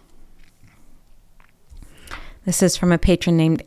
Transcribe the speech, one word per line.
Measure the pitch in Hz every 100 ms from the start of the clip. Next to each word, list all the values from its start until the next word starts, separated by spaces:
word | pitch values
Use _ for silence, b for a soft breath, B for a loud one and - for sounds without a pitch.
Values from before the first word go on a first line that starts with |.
| B - - - - _ - _ - - _ - _ - - _ _ - B B B B B B 185
This | -
is | 180 -
from | 180
a | 170
patron | - 170 180 165
named | 160 160